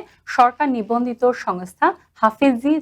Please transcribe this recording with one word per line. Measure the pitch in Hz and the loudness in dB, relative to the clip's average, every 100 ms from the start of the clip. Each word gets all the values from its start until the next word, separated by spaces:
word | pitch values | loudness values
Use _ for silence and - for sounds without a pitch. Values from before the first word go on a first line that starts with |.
| 415 _ - - | -4 _ -4 2
সরকার | 247 254 294 247 | 2 2 -4 -4
নিবন্ধিত | 202 233 247 240 247 240 | -4 -4 -4 -2 -2 -2
সংস্থা | - 180 185 - 320 - _ _ | -4 -8 -10 -2 -2 -2 _ _
হাফিজি | 220 220 277 233 277 311 | -2 2 2 2 0 -2